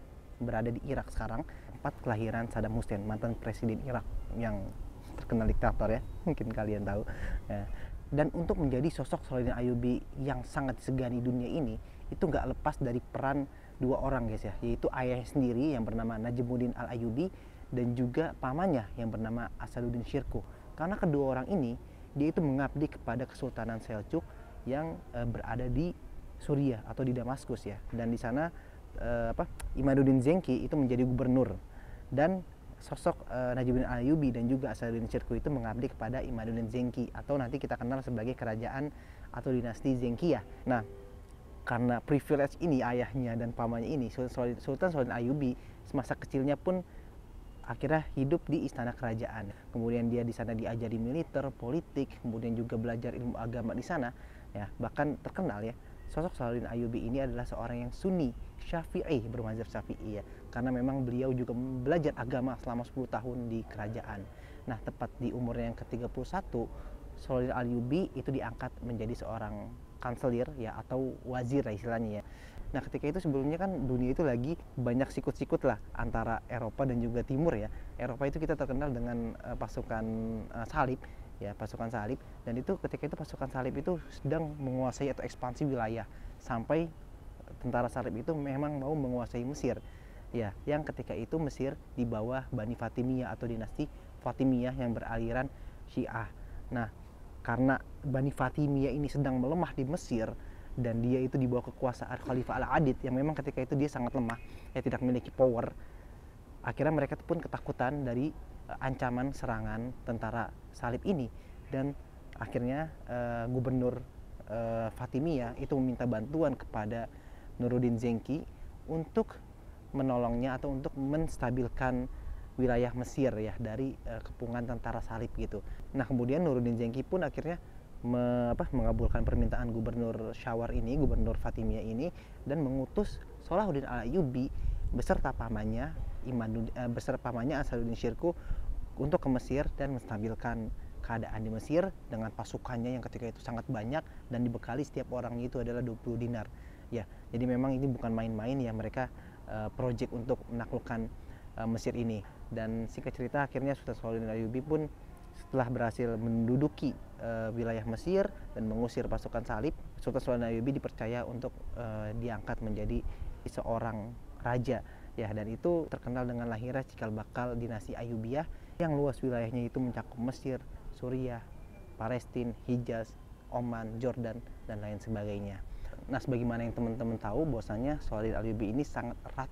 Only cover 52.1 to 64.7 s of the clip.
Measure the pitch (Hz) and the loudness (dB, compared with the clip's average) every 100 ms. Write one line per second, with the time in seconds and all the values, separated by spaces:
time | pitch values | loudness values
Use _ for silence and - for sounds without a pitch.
52.1 | - 123 113 117 117 120 117 117 117 120 | -4 -4 -2 0 0 0 0 0 -2 -4
53.1 | - 120 - 117 120 113 123 - 170 123 | -4 -4 -2 -2 -2 -2 -2 0 0 -2
54.1 | - - - - 104 101 - 113 - 147 | -6 -12 -14 -10 -8 -6 -4 -2 2 2
55.1 | 127 - - 175 104 113 - - - - | 0 -4 -2 -2 0 -4 -6 -12 -12 -6
56.1 | 151 175 - 120 120 110 120 117 117 113 | -2 -2 0 0 0 -2 -2 0 0 0
57.1 | 135 131 120 123 - 117 120 120 - 190 | 0 0 -2 -4 -4 -4 -4 -4 -2 2
58.1 | 185 127 - - - - 165 - 180 - | 4 2 0 -8 -10 -4 -4 -2 -2 2
59.1 | 135 113 117 110 110 110 110 - 107 107 | 0 0 -2 -2 -2 -4 -6 -6 -6 -6
60.1 | 104 - - - 120 127 127 131 135 127 | -6 -8 -12 -8 -2 0 2 2 2 0
61.1 | 123 131 127 123 120 131 131 127 170 147 | 2 2 2 0 -2 -2 0 4 4 4
62.1 | 131 120 135 131 117 127 120 120 135 123 | 0 0 0 0 -2 -4 -4 -4 -4 -2
63.1 | 113 123 123 117 113 - 113 107 117 - | -2 -2 -4 -2 -2 -4 -4 -4 -4 -6
64.1 | 101 98 - - - - | -8 -10 -12 -14 -10 -6